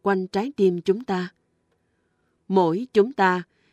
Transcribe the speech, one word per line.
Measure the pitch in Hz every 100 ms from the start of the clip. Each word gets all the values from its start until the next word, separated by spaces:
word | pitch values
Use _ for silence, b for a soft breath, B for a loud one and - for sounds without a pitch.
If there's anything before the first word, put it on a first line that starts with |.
quanh | 202 196 185
trái | 196 247 -
tim | 190 175
chúng | 165 202
ta. | 254 185 180 - _ _ _ _ _ _ _ _ _ _ -
Mỗi | 190 170 175 247
chúng | 214 220
ta | - 190 180 175 _ _